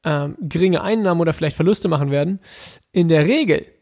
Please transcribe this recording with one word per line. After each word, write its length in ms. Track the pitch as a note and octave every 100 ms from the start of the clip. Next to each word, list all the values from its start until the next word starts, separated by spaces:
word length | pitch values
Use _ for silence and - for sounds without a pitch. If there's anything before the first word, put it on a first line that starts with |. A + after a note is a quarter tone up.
ähm, 320 | E3+ D3+ C#3+ -
geringe 400 | D#3 D#3+ F#3+ E3+
Einnahmen 400 | - A3 G3 E3+
oder 120 | E3
vielleicht 220 | - D#3 -
Verluste 320 | E3 G#3 F3+
machen 220 | D#3 C#3+
werden, 300 | C#3+ D3+ F#3+ - - - - _
in 180 | - E3+
der 180 | D#3+ D3
Regel 400 | C#4+ B3+ D3 - _